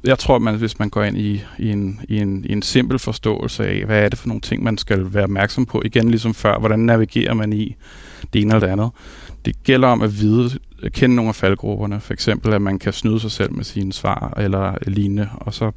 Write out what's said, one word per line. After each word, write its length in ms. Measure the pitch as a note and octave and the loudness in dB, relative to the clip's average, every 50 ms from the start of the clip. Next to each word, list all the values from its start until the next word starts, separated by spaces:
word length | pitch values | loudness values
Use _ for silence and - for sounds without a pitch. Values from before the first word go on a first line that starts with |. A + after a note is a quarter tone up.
| - | 2
jeg 160 | C#3 C3 - | 2 0 2
tror, 180 | - - C3+ A#2+ | 4 2 4 4
man, 160 | A2+ A2+ G#2+ | 4 2 0
hvis 240 | G#2+ A#2 A2 - - | 0 -2 -4 -2 -2
man 100 | A2 G2+ | -4 -2
går 140 | - G#2+ G#2 | 0 0 -2
ind 140 | G#2 G#2 F#2+ | 0 0 -2
i, 260 | G#2 G#2 G2+ G2+ G2+ - - - | -2 -2 -2 -4 -6 -10 -10 -6
i 140 | - A2 | -4 -2
en, 300 | G#2 G2+ G2+ F#2+ G2 G#2+ - - | -2 -2 -2 -4 -6 -8 -6 -4
i 80 | A2 G#2+ | -2 0
en, 280 | G#2 G2 G2 F#2+ - | 0 0 -2 -4 -4
i 60 | - | -2
en 100 | G2+ G#2 | -4 -2
simpel 380 | G2 - - C3 B2 B2 C3 B2+ | -2 0 2 2 2 2 -2 -2
forståelse 680 | - - A2 - - A2+ G#2+ - - A2 - - G#2+ G2 | -2 -4 -8 -4 -2 -2 -2 -2 -4 -6 -4 -4 -2 -2
af, 180 | F#2+ G2 G2+ | -2 -2 -2
hvad 140 | G#2+ A2 G#2+ | 0 2 2
er 100 | G#2 G2+ | 4 2
det 100 | G#2+ - | 0 -2
for 80 | - A#2 | -6 -6
nogle 140 | A2+ G#2+ | -6 -6
ting, 220 | - - A2 - - | -4 -4 -4 -2 -2
man 140 | A2+ G#2+ G2+ | -2 -2 -4
skal 360 | - - A2 F#2+ F#2+ F#2 F#2+ | -2 -2 0 0 0 0 0
være 100 | G#2 G2+ | 0 0
opmærksom 420 | F#2+ G2+ G2 G2+ G#2 - - B2+ | 0 2 0 0 0 2 -2 -2
på, 160 | - - G#2+ - | 0 0 -2 -2
igen 240 | A2 - A#2+ A2+ A#2 | 2 2 2 4 4
ligesom 240 | A#2 A2 A2 A2+ G#2+ | 2 2 2 -2 -4
før, 260 | - - G#2+ G2+ A2+ | 0 2 2 2 2
hvordan 200 | A2 A2 G#2+ A2 | 2 2 2 4
navigerer 540 | A2+ A#2 A#2 A2+ A2 G#2+ - A#2 A2+ - A#2 | 4 4 4 4 2 2 0 -2 0 0 0
man 200 | A2+ G#2+ G#2 G#2+ | 0 0 -2 -2
i 220 | G#2+ A2 - - - - - - - - - - - - - - | -2 -4 -6 -8 -12 -18 -20 -20 -20 -20 -20 -16 -16 -14 -2 0
det 80 | A2+ | 2
ene 120 | G#2 G#2+ A2 | 4 6 4
eller 140 | A2 G#2 F#2 | 4 4 4
det 60 | F#2+ | 2
andet? 160 | G2+ G#2+ A#2+ - - - - - - - - - - - | 0 -2 -2 -4 -8 -20 -20 -20 -20 -18 -18 -18 -6 -6
Det 180 | - - - - | -6 -6 -2 2
gælder 240 | - C3 C3 C3 B2+ | 4 6 6 6 6
om 140 | B2 A2+ | 4 4
at 200 | G#2+ G#2+ G2+ G#2 | 2 0 0 2
vide, 300 | G#2+ G#2+ G#2+ A#2 B2 A#2+ C3 - - - - - - | 2 4 4 4 4 2 -2 -6 -12 -16 -18 -10 -10
at 100 | - - | -6 0
kende 220 | - C3+ B2+ B2 | 2 4 4 4
nogle 140 | A#2+ A2+ A2 | 4 2 0
af 60 | G#2+ | -2
faldgrupperne, 640 | - - F#2+ G2 F#2+ - G#2+ G#2 G2+ G#2 G#2 G2+ G#2 | 0 2 2 2 2 -2 -6 -4 -4 -4 -4 -6 -6
for 140 | - - G#2+ | -6 -8 -8
eksempel, 400 | - - - G#2+ - - A2 G#2+ | -4 -2 -2 -2 0 0 0 0
at 80 | G2+ | 2
man 180 | G2+ G2 F#2+ F#2 | 0 0 -2 -2
kan 140 | - G#2 F#2+ | -4 -4 -6
snyde 260 | - - A2+ A2 A2+ | -2 0 0 0 0
sig 120 | A2 G#2+ | -2 -4
selv 220 | - - G2 - - | -4 -2 -4 -2 -2
med 100 | G2+ G2+ | -6 -8
sine 300 | - - - G2 F#2+ F#2+ | -6 -4 -4 -4 -4 -6
svar 400 | - - - F#2+ - - - - - | -4 -2 -2 -2 -2 -4 -6 -4 -2
eller 360 | G#2 G2 G2 G2 G2 F#2+ F#2+ - - - | -2 0 0 0 0 -2 -2 -4 -4 -2
lignende, 420 | G2 G2+ G2+ G2 G2+ G#2 G#2 G#2 - | -2 0 0 0 0 -2 -2 -4 -6
og 180 | - - - G#2 | -8 -8 -8 -4
så 180 | - B2 G#2+ G#2 | -2 -4 -4 -4